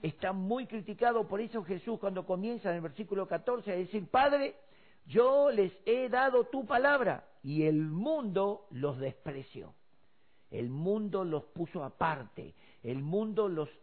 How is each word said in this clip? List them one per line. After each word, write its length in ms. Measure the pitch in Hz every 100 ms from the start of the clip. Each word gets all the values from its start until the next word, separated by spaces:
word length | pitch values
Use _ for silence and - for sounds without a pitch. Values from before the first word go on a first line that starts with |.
Está 300 | 156 - 185
muy 340 | 190 190 247 247
criticado, 600 | 220 185 208 240 226 208
por 140 | 196
eso 220 | 226 226
Jesús 340 | 170 185 233 220
cuando 280 | 196 185 170
comienza 440 | 185 220 233 196
en 60 | 170
el 60 |
versículo 440 | 160 175 190 190 185
catorce 460 | 170 247 247 208
a 40 | 180
decir, 300 | 180 214 170
"Padre, 460 | 262 285 285 269 - - - - - -
yo 440 | 175 254 277 285
les 220 | 220 185 - 214
he 220 | 247 254
dado 360 | 247 269 247
tu 220 | 240 269 233
palabra 580 | 240 277 285 214 135 - _
y 200 | 135 151
el 180 | 156 156 156
mundo 800 | 160 262 311 226 185 202 202 -
los 280 | 127 143 127
despreció". 760 | 135 - 156 135 131 - - - - - - _ - - -
El 200 | 113 120
mundo 540 | 135 175 214 208 196
los 200 | 180 151
puso 380 | - 170 170 180
aparte, 680 | 139 - 165 147 110 - - - - -
el 200 | 113 131
mundo 460 | 143 196 220 208 202
los 200 | 160 147 -